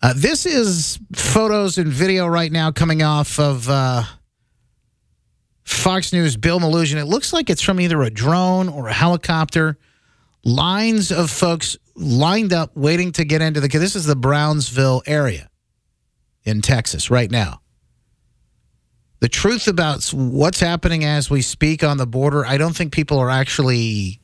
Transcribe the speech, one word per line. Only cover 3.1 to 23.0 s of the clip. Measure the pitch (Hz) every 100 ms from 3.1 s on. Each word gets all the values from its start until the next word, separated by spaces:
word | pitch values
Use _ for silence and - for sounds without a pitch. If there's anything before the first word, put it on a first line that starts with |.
| 151 143 -
of, | 147 135 117
uh, | 139 131 123 110 - _ _ _ _ _ _ _ _ _ _ _ _ _ _
Fox | - - 185 185 -
News, | 175 165 110
Bill | 160 175
Melugin. | 165 170 160 151
It | 147
looks | 226 -
like | 330 294
it's | 170
from | - 185
either | 175 160
a | 123
drone | 107 127 175 185 185 185
or | 147 117
a |
helicopter. | 107 170 175 - 160 156 165 156 147 _ _ _ _ _ _
Lines | 120 127 165 190 226 220 180
of | 170 160
folks | - 175 165 - - _ -
lined | 156 120 156 208 208
up | 170 156 156
waiting | 143 170 180
to | 170
get | 156 151
into | 160 151
the, | 139
this | 151 185 196
is | 151
the | 139
Brownsville | 131 147 151 151 120 123 135 127 -
area | 151 135 78 - _ _ _ _ _ _ _ _ _
in | 107 107
Texas | 107 127 - 76 -
right | 123 110
now. | 117 101 - _ _ _ _ _ _ _ _ _ _ _ _ _ _ _ _
The | 120
truth | - 196 233 -
about | 180 156 139
s-, | -
what's | 143 127 135 156 190
happening | 170 170 175 165 151
as | 147 131
we | 143
speak | 123 - 156 160
on | 151 143
the | 123
border, | 127 143 143 120
I | 139
don't | 165 160
think | 160
people | 160